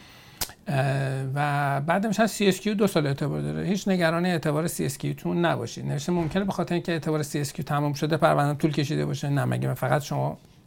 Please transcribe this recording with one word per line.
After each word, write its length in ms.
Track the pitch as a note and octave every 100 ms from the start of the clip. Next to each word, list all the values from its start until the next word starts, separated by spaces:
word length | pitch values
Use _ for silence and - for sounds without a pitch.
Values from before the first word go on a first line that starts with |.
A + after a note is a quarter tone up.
| - - - - - - -
اه، 560 | C#3 C3+ C#3 C3+ C3+ C3+ C#3
و 460 | C#3+ C#3+ C#3+ C#3
بعدش 380 | D3 F3+ A3 G3+
هم 80 | A3
سی 200 | - G3+
اس 120 | F#3
کیو 140 | G#3
دو 140 | G#3 G3+
سال 200 | E3+ C#3+
اعتبار 340 | C#3 C#3+ D3+
داره. 260 | D3 D#3 E3
هیچ 200 | G3 G3+
نگران 380 | F#3 D#3+ E3 F3+
اعتبار 420 | E3 D#3+ D3 E3
سی 180 | - D3+
اس 120 | -
کیو 160 | C#3+
تون 320 | C#3+ F3 F3 E3+
نباشید. 400 | C3+ A#2 - C3+
نوشته 260 | C#3+ C#3
ممکنه 320 | F3 D#3+ F#3+
به 80 | G3
خاطر 220 | F#3 D#3+
اینکه 180 | F3 E3
اعتبار 320 | E3 D#3+ D#3
سی 160 | D3 D3+
اس 140 | C#3
کیو 120 | - C#3+
تمام 280 | D3 D3
شده، 240 | C#3 D3+ D3+
پرونده‌ام 380 | D#3+ D3 C#3+ C#3+
طول 160 | D#3+
کشیده 340 | D3 C#3 D3 D3
باشه. 240 | C#3 C#3+
نه، 160 | C#3+ B2+
مگه 280 | B2 C3+
فقط 280 | C3 C3 C#3+
شما 360 | - C#3+ C#3 - - -